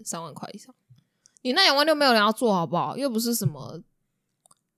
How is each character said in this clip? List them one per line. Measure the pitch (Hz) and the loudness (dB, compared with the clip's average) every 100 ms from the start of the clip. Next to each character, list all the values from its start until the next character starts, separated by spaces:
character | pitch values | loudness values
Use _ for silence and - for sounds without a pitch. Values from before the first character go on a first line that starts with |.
三 | - 170 | -12 -12
万 | 165 | -12
块 | - - | -14 -16
以 | 208 | -16
上。 | - _ _ - _ _ _ _ | -20 _ _ -20 _ _ _ _
你 | 254 | -2
那 | 294 | 2
两 | 381 277 | 4 4
万 | |
六 | 302 | 4
没 | 302 | 4
有 | 277 | 4
人 | 226 | 4
要 | 208 | 4
做 | 220 240 | 2 2
好 | 190 165 | 2 0
不 | 170 | -2
好？ | 139 - | -4 -4
又 | 277 | -4
不 | 220 | -2
是 | 233 | -2
什 | 233 208 | -2 -2
么 | 147 117 147 - _ _ _ _ _ _ _ _ | -4 -8 -16 -18 _ _ _ _ _ _ _ _